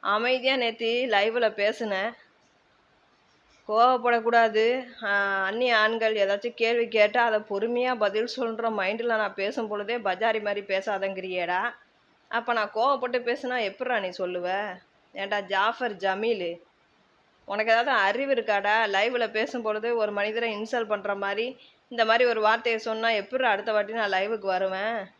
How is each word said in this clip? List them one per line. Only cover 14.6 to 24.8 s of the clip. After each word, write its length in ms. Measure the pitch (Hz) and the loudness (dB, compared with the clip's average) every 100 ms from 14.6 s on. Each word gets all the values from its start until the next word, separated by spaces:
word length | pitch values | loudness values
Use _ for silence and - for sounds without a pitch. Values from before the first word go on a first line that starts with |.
| 208 180 _ _ _ | -4 -10 _ _ _
ஏன்டா 260 | 190 196 208 190 | -10 -4 -4 -2
ஜாஃபர் 460 | 190 208 233 247 196 | 0 0 0 -6 -2
ஜமீலு, 460 | 190 190 220 214 175 170 - _ _ _ _ _ _ _ - | -2 0 0 0 -2 -6 -14 _ _ _ _ _ _ _ -8
உனக்கு 240 | 202 214 | -4 2
ஏதாவது 200 | 226 247 247 196 | 4 4 4 2
அறிவு 260 | 220 277 | 2 0
இருக்காடா? 400 | 262 226 202 202 214 220 | 0 2 0 2 2 2
லைவ்ல 400 | 196 220 247 226 | 2 2 0 -2
பேசும் 340 | 220 220 254 220 | -2 -2 -4 -4
பொழுது 220 | 214 226 233 | -2 -2 0
ஒரு 160 | 214 | 0
மனிதரை 360 | 208 208 220 233 | 0 -2 -2 -4
இன்சல்ட் 380 | 208 220 254 220 | -4 -4 -4 -2
பண்ற 200 | 208 208 | -4 -2
மாதிரி 320 | 202 196 202 240 254 - _ _ | -4 -4 -2 -4 -6 -20 _ _
இந்த 100 | 240 | -2
மாதிரி 200 | 220 233 247 | 2 4 4
ஒரு 100 | 226 | 4
வார்த்தையை 400 | 214 226 233 226 226 | 2 2 0 -2 -4
சொன்னா 220 | 220 226 | -2 0
எப்படிடா 400 | 220 202 262 254 | 0 -2 0 2
அடுத்த 220 | 202 208 | 2 2
வாட்டி 300 | 214 202 226 | -2 0 -2
நான் 140 | 208 190 | 0 0
லைவுக்கு 320 | 196 220 196 | 0 -4 -2
வருவேன்? 440 | 185 190 190 | 0 0 -2